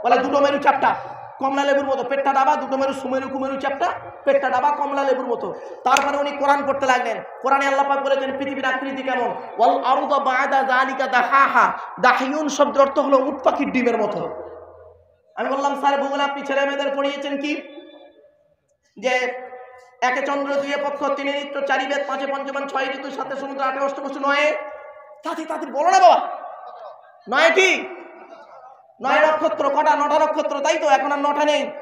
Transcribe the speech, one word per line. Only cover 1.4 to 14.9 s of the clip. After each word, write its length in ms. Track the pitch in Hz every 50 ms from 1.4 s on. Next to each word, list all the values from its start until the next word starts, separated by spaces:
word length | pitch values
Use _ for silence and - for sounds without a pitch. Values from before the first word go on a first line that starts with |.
| 269 269 277 277 277
লেবুর 220 | 285 277 277 277
মতো, 180 | 262 269 254 240
পেটটা 300 | 247 277 277 277 277 277
ডাবা, 220 | 269 269 277 302
দুটো 220 | 302 277 233 269 262
মেরু, 160 | 269 269 269
সুমেরু 360 | - - 254 254 262 269 269
কুমেরু 300 | 269 269 269 269 269 269
চ্যাপ্টা, 320 | 277 277 269 269 349 349 - - - - - - -
পেটটা 260 | 285 277 277 277 254
ডাবা, 220 | 262 254 262 294
কমলা 320 | 294 285 285 277 277 277 277
লেবুর 240 | 269 254 254 254 240
মতো।" 260 | 233 214 - 190 160 - - - - - -
তারপরে 340 | - 269 277 269 285 277 285
উনি 140 | 285 285
কোরআন 360 | - - 269 277 285 277 277 277
পড়তে 180 | 269 269 277
লাগলেন। 320 | 262 254 247 240 233 220 214 - - - -
কোরআনে 260 | - 254 277 277 277 277
আল্লাহ 200 | 277 269 277 277
পাক 160 | 277 269 269
বলেছেন 340 | 269 269 269 262 254 - 254
পৃথিবীর 280 | 277 277 277 269 269
আকৃতি 380 | 262 262 262 277 269 240 269 262
কেমন? 320 | 269 262 254 240 226 - - - - - -
"ওয়াল 260 | 220 247 - - -
আরদা 360 | 240 262 285 294 294 285 277
বা'দা 440 | 269 262 254 262 277 269 277 269 262
যালিকা 440 | 262 254 254 269 262 269 269 269 254
দাহাহা।" 680 | 254 247 233 233 262 277 277 254 - 247 214 185 - - - - - -
দাহিয়ুন 480 | 180 254 247 - 254 262 285 302 311 285
শব্দের 320 | - - 294 - - 277
অর্থ 180 | 277 277 277 302
হলো 180 | 277 262 277 262
উট 260 | 262 285 294 - -
পাখির 280 | 339 - - 285 202
ডিমের 260 | - 254 240 233 233 226
মতো। 220 | 214 196 - 175 - - - - - - - - - - - - - -